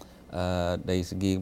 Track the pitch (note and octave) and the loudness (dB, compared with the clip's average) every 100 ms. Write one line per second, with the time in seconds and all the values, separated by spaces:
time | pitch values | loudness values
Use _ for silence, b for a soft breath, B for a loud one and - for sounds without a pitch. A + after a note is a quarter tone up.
0 | B B - F2 F2+ F2+ F2 F2+ F2 F#2 | B B -10 -4 0 0 0 -2 0 0
1 | F2 F#2+ G2 F#2+ | 0 0 2 2